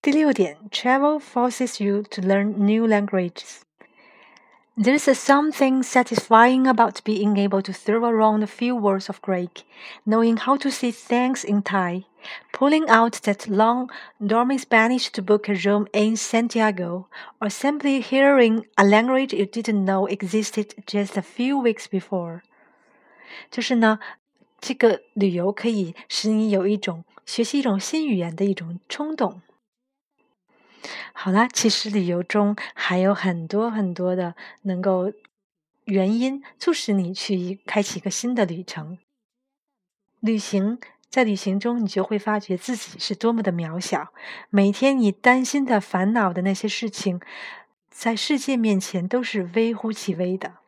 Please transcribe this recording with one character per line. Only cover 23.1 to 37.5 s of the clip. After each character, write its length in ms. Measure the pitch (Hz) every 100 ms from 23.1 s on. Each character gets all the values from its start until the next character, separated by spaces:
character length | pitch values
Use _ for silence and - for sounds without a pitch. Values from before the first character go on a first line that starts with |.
| _ - - -
就 100 | -
是 140 | 226 247
呢， 240 | 220 214 - - _ _ _ _
这 140 | -
个 280 | 254 233 190 _
旅 180 | 214 196
游 220 | 175 180
可 160 | 202 233
以 260 | 220 175 170 -
使 220 | - 214
你 200 | 214 220
有 160 | 196 190
一 100 | 208
种 280 | 202 165 - -
学 200 | - -
习 160 | 233 285
一 20 |
种 160 | 262 196
新 300 | - 320 311
语 80 | 196
言 180 | 170
的 100 | 165
一 80 | 196
种 280 | 190 165 175 _
冲 260 | - 302
动。 260 | 311 - 185 _ _ _ _ _ _ _ _ _ _ _ _ _ _ - - - -
好 60 | 190
啦， 160 | 190 247
其 180 | - 226
实 180 | - 214
旅 180 | 208 175
游 140 | 175
中 360 | 175 208 202 208 -
还 240 | - - 185
有 160 | 185
很 320 | 202 190 170 165
多 240 | 202 233
很 240 | 214 190
多 220 | 175 180 180
的 180 | 175 170 - -
能 200 | 196 180
够， 300 | 196 185 185 - _ _ _ _ _ _
原 280 | - 196 190
因 300 | 226 254 277 - _
促 140 | -
使 200 | 320 -
你 220 | 196 175
去 460 | 190 - 190 180